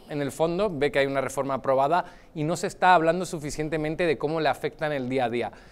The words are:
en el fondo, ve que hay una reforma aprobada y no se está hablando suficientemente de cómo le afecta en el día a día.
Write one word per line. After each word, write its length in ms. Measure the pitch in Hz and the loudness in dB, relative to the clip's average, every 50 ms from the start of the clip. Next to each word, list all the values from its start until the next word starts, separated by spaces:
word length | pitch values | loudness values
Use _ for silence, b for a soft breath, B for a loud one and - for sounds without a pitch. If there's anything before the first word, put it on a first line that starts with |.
| - - | -14 -8
en 120 | 156 147 | -6 -4
el 100 | 143 135 | -4 -4
fondo, 380 | - - 160 165 170 180 208 220 | -2 0 0 0 0 0 -2 -2
ve 220 | 170 135 143 147 | 0 0 0 2
que 80 | - 143 | 2 2
hay 60 | 139 | 2
una 160 | 139 139 139 | 2 2 0
reforma 320 | 131 127 - - 131 135 135 | -2 -2 -2 -2 -2 -2 -2
aprobada 520 | 127 - 135 135 131 135 143 160 175 - B B B B B B | -2 0 2 2 4 4 4 2 2 0 B B B B B B
y 80 | 165 147 | -4 -2
no 140 | 151 175 160 | -2 -2 -2
se 100 | - 190 | -4 -6
está 280 | - - 196 180 185 | -2 2 4 6 6
hablando 300 | 170 156 165 165 180 185 | 6 6 4 2 0 -2
suficientemente 800 | 165 - 160 143 151 - - 151 156 156 160 151 151 160 151 185 | -6 -8 -8 -8 -8 -6 -6 -4 -4 -2 -2 -2 -2 -2 0 0
de 120 | 165 143 - | 0 0 0
cómo 240 | - 147 160 165 | -2 -2 -2 0
le 80 | 156 143 | 0 0
afecta 380 | 123 - - 151 - - 156 151 | 0 0 -4 -8 -6 -4 -4 -4
en 40 | |
el 160 | 151 139 127 123 | -4 -4 -4 -2
día 180 | 131 131 123 | 0 0 0
a 40 | 117 | 0
día. 220 | 113 120 110 104 - B B B | 0 -2 -4 -4 -8 B B B